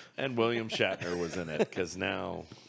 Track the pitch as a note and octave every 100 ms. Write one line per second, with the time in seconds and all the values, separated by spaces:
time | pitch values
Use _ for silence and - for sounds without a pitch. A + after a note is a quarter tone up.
0 | - - C3+ A#2 A#2 A#2 A2 - G2 F#2+
1 | F2 F2 E2+ F2+ E2 D#2 G3+ - E2+ F2+
2 | G2 F#2+ F#2 E2+ D#2+ -